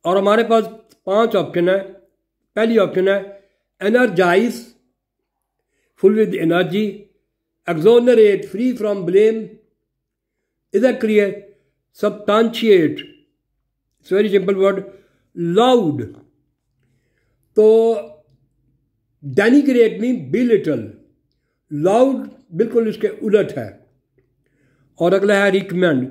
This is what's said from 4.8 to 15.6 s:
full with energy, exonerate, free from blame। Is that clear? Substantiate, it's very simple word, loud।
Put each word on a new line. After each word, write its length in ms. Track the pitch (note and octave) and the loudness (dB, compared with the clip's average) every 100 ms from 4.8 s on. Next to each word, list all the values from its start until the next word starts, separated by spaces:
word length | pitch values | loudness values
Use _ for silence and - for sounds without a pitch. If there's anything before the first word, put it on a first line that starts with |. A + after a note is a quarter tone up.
| _ _ _ _ _ _ _ _ _ _ _ _ | _ _ _ _ _ _ _ _ _ _ _ _
full 140 | F#3+ A3 | 0 2
with 200 | G#3 F3+ | -2 -2
energy, 480 | E3 E3+ E3+ G3 G#3 F#3+ - _ _ _ _ _ - | -2 0 -2 -4 -4 -8 -20 _ _ _ _ _ -8
exonerate, 760 | E3 F#3 A#3+ B3 A3+ G#3+ F#3+ | 0 4 4 4 4 4 2
free 280 | - G3 B3+ A#3+ | -6 -6 -6 -4
from 280 | G#3 G3+ E3+ | -6 -6 0
blame। 400 | F#3+ A3 A3+ G#3+ - _ _ _ _ _ _ _ _ _ _ _ | 2 2 -2 -12 -20 _ _ _ _ _ _ _ _ _ _ _
Is 80 | G3 | 0
that 180 | B3+ - | 0 0
clear? 280 | A3 G#3 G3+ E3+ - _ _ _ _ _ | 0 0 0 -6 -18 _ _ _ _ _
Substantiate, 1000 | G#3 G#3 - G#3+ A#3 - A3+ F#3 D3+ D3+ - _ _ _ _ _ _ _ _ _ | -6 -4 -2 0 0 -2 4 4 4 -4 -14 _ _ _ _ _ _ _ _ _
it's 120 | _ | _
very 160 | F#3+ G#3+ | 0 2
simple 260 | G3 F3+ | 0 0
word, 280 | F#3+ F#3+ F#3+ - - _ _ _ E3+ E3+ | 0 0 0 -10 -20 _ _ _ -8 -2
loud। 460 | F#3 | 2